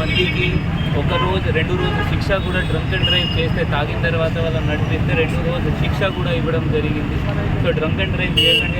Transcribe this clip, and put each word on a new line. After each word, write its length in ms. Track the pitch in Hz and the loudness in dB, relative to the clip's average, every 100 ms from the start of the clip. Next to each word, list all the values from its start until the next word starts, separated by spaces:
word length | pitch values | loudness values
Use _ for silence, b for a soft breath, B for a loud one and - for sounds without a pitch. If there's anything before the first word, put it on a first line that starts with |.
మందికి 460 | 160 175 180 180 180 - - - - - | 0 0 0 0 0 0 -2 -2 -2 0
ఒక 120 | - - | 0 0
రోజు, 220 | - 226 - 165 | 0 0 0 0
రెండు 160 | 170 180 | 0 0
రోజులు 240 | - - - | 0 0 0
శిక్ష 160 | - - 190 180 | -2 0 0 0
కూడా 140 | 185 156 | -2 0
drunk 220 | 156 - 190 | -2 0 0
and 80 | - | 2
drive 220 | - 175 160 | 2 2 0
చేస్తే, 240 | 160 180 165 | 0 0 0
తాగిన 260 | 147 147 - 170 | 0 0 0 0
తర్వాత 280 | 165 165 165 | 0 0 0
వాళ్ళని 240 | 165 156 - | 0 0 0
నడిపిస్తే 420 | - - 160 - 160 | 0 0 0 2 2
రెండు 180 | 160 - - | 2 0 0
రోజులు 260 | 254 240 - | 0 0 0
శిక్ష 280 | - - 190 - | 0 0 0 0
కూడా 140 | 175 165 | 0 0
ఇవ్వడం 240 | 160 165 151 156 | 0 0 0 0
జరిగింది. 420 | 151 151 147 - - - - - | 0 -2 -2 -2 -2 -2 0 0
So 80 | - - | 0 0
drunk 180 | 156 196 | 0 0
and 100 | 190 - | 0 -2
drive 180 | 180 - | 0 2
చేయకండి, 340 | - 508 - | 4 2 0